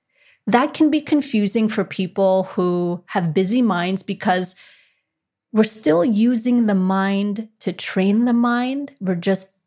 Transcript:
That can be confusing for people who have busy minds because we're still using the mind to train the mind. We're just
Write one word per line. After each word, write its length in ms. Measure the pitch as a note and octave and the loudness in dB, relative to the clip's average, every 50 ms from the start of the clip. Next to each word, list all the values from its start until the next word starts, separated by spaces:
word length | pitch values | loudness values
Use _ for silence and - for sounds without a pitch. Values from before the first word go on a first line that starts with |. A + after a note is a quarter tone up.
| _ _ _ _ _ _ _ _ - - | _ _ _ _ _ _ _ _ -2 2
That 260 | G3+ A#3+ C4+ D4 D4 | 2 2 2 2 0
can 160 | - D#4 D4+ | 2 2 2
be 100 | C#4 D4+ | 2 0
confusing 680 | D4+ - D#4+ D4 C#4 - - G#3+ G#3 G3 - A3+ A3 G#3+ | 0 0 0 0 0 0 0 0 0 0 0 0 0 0
for 160 | G#3+ - F#3+ | 0 -2 -4
people 580 | - - - F#3+ F3 - - G3 F#3+ F#3+ F#3+ F#3 | -4 -4 -6 -6 -4 -2 0 2 2 2 2 0
who 640 | F#3 - - F3+ F3+ F3 F3+ F3+ F3 F3 F3 - | -2 -2 -2 0 0 0 0 0 -2 -4 -6 -6
have 260 | - - G3+ F3 E3 D3+ | -6 -4 -2 -2 0 0
busy 300 | G3 F#3+ F3+ A3 B3+ B3 | 0 0 2 2 2 2
minds 400 | A3 F#3 F3 F3 F3+ F#3+ F#3+ - | 2 2 0 -2 -2 -4 -4 -4
because 540 | - G3 - - G#3 F#3 F#3 F3+ F3+ - - - - - _ _ _ _ _ _ _ _ _ _ _ _ _ _ _ - | -6 -8 -4 -2 0 0 0 -2 -4 -8 -14 -20 -20 -20 _ _ _ _ _ _ _ _ _ _ _ _ _ _ _ 0
we're 100 | G#3+ A3 | 0 2
still 420 | A3 - - - D4+ D#4 E4+ F4 | 2 0 -2 0 2 2 2 2
using 640 | C4+ G#3+ G3+ A3 A#3+ B3+ A3+ A3 B3 B3 A#3+ A#3 | 2 2 2 2 2 2 0 0 0 2 2 2
the 80 | G#3+ G3+ | 2 2
mind 760 | F#3+ F#3 F#3 F#3+ G3 F#3+ G3 G3 G3 G3+ G#3 G3+ G#3+ A3 - _ - | 2 2 2 0 0 0 0 0 -2 -2 -4 -4 -6 -10 -12 _ -10
to 120 | - A3 G#3+ | -8 -8 -6
train 520 | - - - - G3 F#3 G3 G3+ A3 A#3+ | -6 -8 -6 -2 0 0 2 2 2 2
the 80 | B3 A#3+ | 2 2
mind. 580 | A#3 A#3+ A#3+ A#3+ A#3+ B3 B3+ C4+ C#4+ C#4+ C#4 - - | 2 2 2 0 0 -2 -4 -4 -6 -8 -10 -10 -8
We're 140 | G3 F#3 F#3 | -4 -4 -4
just 360 | F3 E3+ G3 F#3+ F#3+ - - _ _ _ | -2 -2 -2 -2 -2 -4 -10 _ _ _